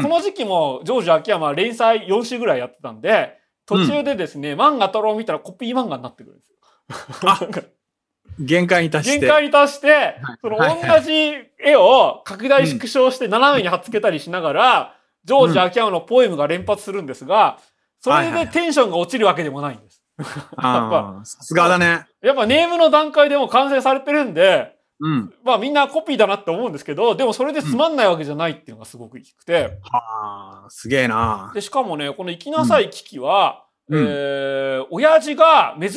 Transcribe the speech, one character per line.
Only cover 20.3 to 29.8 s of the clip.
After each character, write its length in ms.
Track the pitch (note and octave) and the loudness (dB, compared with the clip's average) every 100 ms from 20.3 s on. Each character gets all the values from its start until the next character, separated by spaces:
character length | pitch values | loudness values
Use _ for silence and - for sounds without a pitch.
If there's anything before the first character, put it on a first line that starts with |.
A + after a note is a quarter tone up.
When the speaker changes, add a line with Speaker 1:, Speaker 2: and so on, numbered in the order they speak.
| D3 | -14
Speaker 2:
い 20 | |
は 380 | - - C3 B2 | -16 -4 -2 0
い。 40 | |
Speaker 1:
<laughs> 0 | |
や 60 | A2+ | 0
っ 20 | |
ぱ、 80 | D3+ | -2
Speaker 2:
あ 220 | G2+ F#2+ | -2 -12
ー、 20 | |
さ 180 | G#2 - | -18 -18
す 120 | - | -4
が 140 | E3 F3 | 2 4
だ 100 | F3+ | 4
ね。 280 | E3+ E3 - _ | 2 0 -6 _
Speaker 1:
や 100 | A3 | -2
っ 40 | C4+ | 0
ぱ 100 | A3 | 2
ネ 200 | C#4+ E4+ | 2 2
ー 20 | |
ム 100 | F4 | 4
の 100 | D#4+ | 4
段 220 | D4 D4+ | 4 2
階 160 | D4+ D4 | 2 2
で 80 | C#4+ | 2
も 120 | B3+ | 2
完 200 | A#3 C#4 | 2 2
成 100 | C#4 | 0
さ 100 | C4 | 0
れ 60 | C4+ | 0
て 100 | C#4 | 0
る 140 | D4+ | -2
ん 80 | C4 | 0
で、 400 | D#3+ F#3 D#3+ A2+ _ _ - | 2 4 4 0 _ _ -8
Speaker 2:
う 40 | D3+ | -4
ん。 260 | D3 G2 _ | -2 -4 _
Speaker 1:
ま 100 | A#3+ | -2
あ 40 | A3 | -2
み 100 | B3+ | 0
ん 40 | |
な 160 | D4 C#4 | 0 0
コ 140 | D#4+ | -2
ピ 120 | D#4+ | -4
ー 20 | B3+ | 0
だ 120 | G3 | 0
な 80 | G3 | 0
っ 80 | |
て 80 | E3+ | -4
思 120 | E3+ | -4
う 40 | A#3+ | -4
ん 40 | |
で 60 | C#3+ | -8
す 60 | |
け 100 | - | -10
ど、 220 | D3 A#3 G3+ | -2 0 0
で 80 | |
も 80 | B3+ | 0
そ 120 | G#3+ | -2
れ 80 | C4+ | -4
で 80 | D4+ | -4
つ 140 | D#3 | -4
ま 140 | A#3 D#4+ | 0 0
ん 80 | D4 | 2
な 80 | |
い 40 | G#3 | 2
わ 80 | E3+ | 0
け 80 | |
じ 60 | D3 | -4
ゃ 60 | D3 | -6
な 120 | E3 | -6
い 40 | |
っ 20 | D3 | -6
て 140 | - | -14
い 40 | |
う 20 | A2 | -20
の 20 | |
が 60 | |
す 120 | A2 A#2+ | -20 -20
ご 120 | A#2 | -20
く 100 | B2 | -20
大 40 | |
き 120 | - | -20
く 100 | _ | _
て。 200 | - E3 | -2 -2
Speaker 2:
う 40 | A#2 | -2
ん。 120 | F#2+ | -8